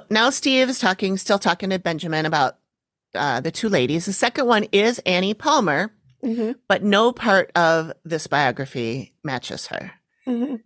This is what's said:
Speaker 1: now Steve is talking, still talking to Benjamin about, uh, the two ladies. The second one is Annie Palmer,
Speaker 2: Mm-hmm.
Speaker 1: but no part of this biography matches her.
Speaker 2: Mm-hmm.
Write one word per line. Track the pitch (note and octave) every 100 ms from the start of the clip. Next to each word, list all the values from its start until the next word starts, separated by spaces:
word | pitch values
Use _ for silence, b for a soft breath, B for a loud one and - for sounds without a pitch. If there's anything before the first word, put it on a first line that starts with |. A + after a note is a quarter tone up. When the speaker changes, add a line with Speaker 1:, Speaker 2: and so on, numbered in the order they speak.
| -
Speaker 1:
now | G#3+ A#3+
Steve | C4+ C#4+ C4 C4
is | C4
talking, | G3+ F#3+ F#3+ F#3+
still | - G3+
talking | F#3 F3 F#3+
to | F#3+
Benjamin | F3 D#3+ F3 D#3
about, | D#3 D#3 C3 - _ _ _ _ _
uh, | - C#3+ A#2+
the | D#3+
two | - A3
ladies. | F#3 B2+ D#3+ F3
The |
second | F#3+ A#3+ C4+ B3
one | A3 G#3+
is | G3+ A3 A#3+
Annie | - F3+ F#3+
Palmer, | G#3+ D4+ D4+ F#3+ C#3+ G#3+ _ _ -
Speaker 2:
Mm-hmm. | C4 A3+ A3 B3+ -
Speaker 1:
but | F#3+
no | G3+ G3+ A#3
part | B3 A#3 G3 - F3
of | E3 E3 D#3+ -
this | D#3+ D#3+ -
biography | C#3+ C3+ G2+ C3+ C#3 A#2 C3 - _
matches | D3+ B2+ - - -
her. | - - - _ _ -
Speaker 2:
Mm-hmm. | A#3+ B3+ A#3+